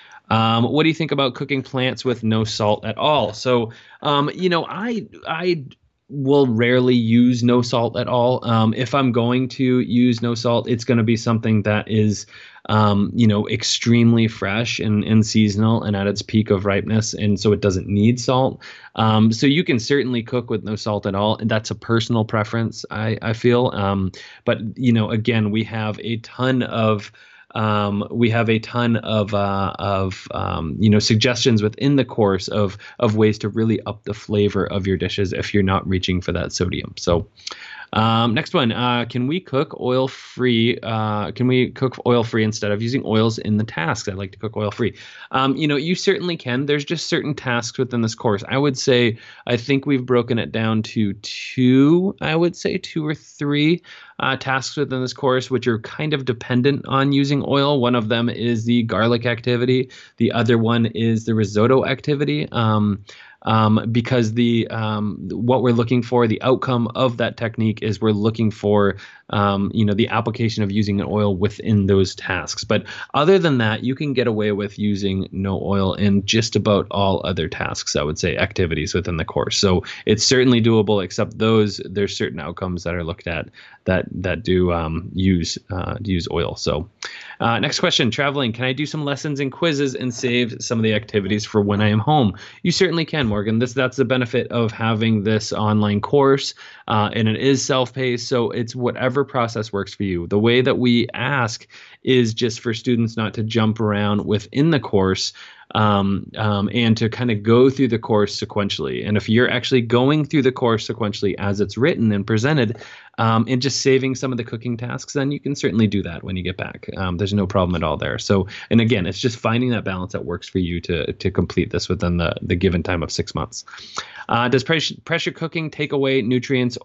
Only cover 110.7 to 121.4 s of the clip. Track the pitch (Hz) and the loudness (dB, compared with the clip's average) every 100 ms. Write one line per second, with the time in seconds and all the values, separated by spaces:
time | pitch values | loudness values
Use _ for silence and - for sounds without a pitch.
110.7 | 110 - 110 107 98 101 - 98 98 107 | 2 -2 -4 -4 -2 -2 -2 -2 0 -2
111.7 | 107 147 - 113 101 98 110 131 156 110 | 2 2 4 2 2 0 2 2 2 0
112.7 | 107 - - - - 113 113 117 127 131 | -2 -12 -20 -16 -2 2 2 2 0 -2
113.7 | - 139 131 131 127 131 120 110 113 123 | 0 2 2 2 -4 -4 -6 -6 -8 -6
114.7 | 113 120 131 - 143 135 143 139 143 135 | -8 -6 -10 -6 -4 -2 -4 -6 -4 0
115.7 | 98 107 98 87 82 - 95 87 87 - | 2 2 2 -4 -8 -8 -6 -6 -6 -10
116.7 | - - - 92 87 98 104 95 98 87 | -10 -14 -6 -4 -2 0 0 0 2 2
117.7 | 87 82 71 71 58 - 98 92 - - | 0 -2 -2 -4 -6 0 2 0 -6 0
118.7 | 117 113 113 87 - 131 113 - 117 127 | 2 4 2 -2 -2 -4 -2 -2 0 0
119.7 | 110 95 92 90 - - 87 - 95 87 | -2 -4 -6 -6 -8 -8 -8 -4 -2 -2
120.7 | 87 - 82 - - 95 - | -4 -4 -4 -4 -4 -2 -2